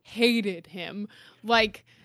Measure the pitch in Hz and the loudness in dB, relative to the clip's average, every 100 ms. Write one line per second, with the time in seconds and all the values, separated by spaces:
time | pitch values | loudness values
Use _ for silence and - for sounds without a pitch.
0 | - 220 233 233 202 175 - 180 160 196 | -14 0 2 2 -2 -8 -12 -12 -10 -10
1 | 208 - - _ 214 226 220 - _ _ | -12 -14 -20 _ 2 2 2 -4 _ _